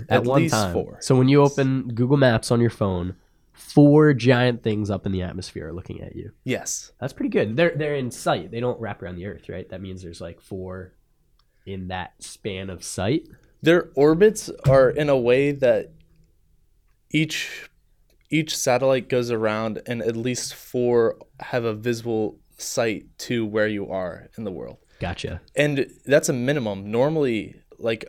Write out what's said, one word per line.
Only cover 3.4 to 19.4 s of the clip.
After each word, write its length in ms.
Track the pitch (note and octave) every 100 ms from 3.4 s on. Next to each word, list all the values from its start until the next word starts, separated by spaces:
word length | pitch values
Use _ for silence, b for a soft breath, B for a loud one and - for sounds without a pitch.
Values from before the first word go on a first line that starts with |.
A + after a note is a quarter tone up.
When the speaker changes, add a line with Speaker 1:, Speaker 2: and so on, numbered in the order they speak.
| _
Speaker 1:
four 640 | _ - D3+ C#3+ D3+ D3+
giant 500 | C3 A#2+ B2 B2 A#2
things 260 | A2+ G#2 G2+
up 160 | F#2+ G2+
in 60 |
the 120 | F#2
atmosphere 440 | F2+ F#2 - - D#2
are 60 |
looking 280 | E2+ - F2
at 140 | F#2 E2+
you. 160 | - - C3
Speaker 2:
Yes. 480 | A2 - - - _
Speaker 1:
That's 100 | C3
pretty 180 | - C4
good. 280 | G3+ G#2+ A#2+
They're, 160 | E3+ D3
they're 200 | D3+ D3
in 160 | B2
sight. 400 | - F3+ B2+ -
They 100 | A2+
don't 180 | B2 A#2
wrap 220 | G#2+ G2+
around 140 | F2+ F2+
the 100 | G2
Earth, 240 | - -
right? 180 | F2+ -
That 140 | F#2
means 200 | F#2+ F#2
there's, 200 | F2 E2
like, 180 | F2 E2
four 540 | _ F#2+ F#2 F#2 F2 _ _ _ _ _ _ _ -
in 240 | F#2+ F2+
that 340 | F#2 - _
span 460 | - - A2 F#2+ F#2+
of 140 | F2
sight. 440 | - - F#2+ D#3 - b b b
Speaker 2:
Their 280 | D3 F3 E3 C3+
orbits 540 | D3+ E3 G#3+ G#3+ - - C#3
are 240 | C3+ B2
in 180 | C3+ D3
a 80 | C3+
way 340 | A#2+ B2+ C#3+
that 380 | C#3+ B2+ G#2+ - - _ _ _ _ _ _ _ _ _ _ _
each, 580 | D3 D#3 - - - - _ _ _ _ _ _
each 260 | D3+ D#3 -
satellite 540 | - B2 C3+ C3 -
goes 220 | B2+ A#2+
around 500 | A2+